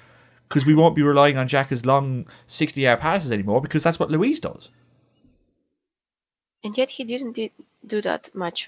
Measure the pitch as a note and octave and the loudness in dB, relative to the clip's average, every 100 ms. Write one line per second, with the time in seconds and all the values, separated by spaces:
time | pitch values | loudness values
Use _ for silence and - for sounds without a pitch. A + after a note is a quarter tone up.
0 | _ _ _ _ - D3 C#3 D#3 E3 D#3+ | _ _ _ _ -4 2 4 6 6 4
1 | C#3+ C#3+ D3 C3+ C3 C#3 C3+ B2 B2+ C#3 | 2 4 4 2 0 0 0 -2 0 0
2 | C3+ B2+ - - - - D3+ C#3 C3 A#2 | 0 -6 -8 -18 -12 -4 -4 0 2 2
3 | D#3 F#3+ C#3+ G#2 G2+ B2 B2+ D#3 D#3+ E3 | 0 -2 -2 -2 0 0 0 0 0 0
4 | D3 D#3 B3 D#4+ - - - _ _ _ | 0 0 0 -2 -6 -12 -20 _ _ _
5 | _ _ _ _ _ _ _ _ _ _ | _ _ _ _ _ _ _ _ _ _
6 | _ _ _ _ _ _ G#3 A#3 C4 - | _ _ _ _ _ _ -8 -4 -4 -6
7 | A3+ B3 A#3+ A3+ G#3+ - - _ G#3 G#3+ | -8 -8 -8 -8 -10 -12 -20 _ -8 -6
8 | F#3 - - F#3+ F3 - | -4 -6 -8 -10 -8 -10